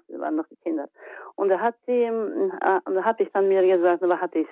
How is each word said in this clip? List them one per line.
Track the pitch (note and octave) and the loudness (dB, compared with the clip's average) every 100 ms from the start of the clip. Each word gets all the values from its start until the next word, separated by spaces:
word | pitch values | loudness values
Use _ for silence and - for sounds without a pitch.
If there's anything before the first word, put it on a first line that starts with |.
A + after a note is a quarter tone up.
| - | -10
waren | F3 E3 D#3 | -8 -4 -4
noch | D#3+ | -6
die | - | -10
Kinder. | F3 D#3+ - _ - - - - | -6 -6 -8 _ -20 -18 -14 -4
Und | G3 | 0
da | F#3 | 2
hat | A3+ A#3 - | 0 -4 -2
sie, | B3 | 0
äh, | A#3 A3+ G#3 - F#3+ F#3 | 0 -2 -4 -2 -4 -2
da | - F#3+ - F#3+ | 0 0 0 -2
hab | G3+ A3+ | 0 0
ich | F3+ | 0
dann | G3+ G3 | 0 2
mir | F#3+ F#3 | 4 4
gesagt, | F#3 F3 F3 | 4 4 2
da | F3+ F3 | 2 0
hatte | F3 E3 | -2 -2
ich, | D3+ | -4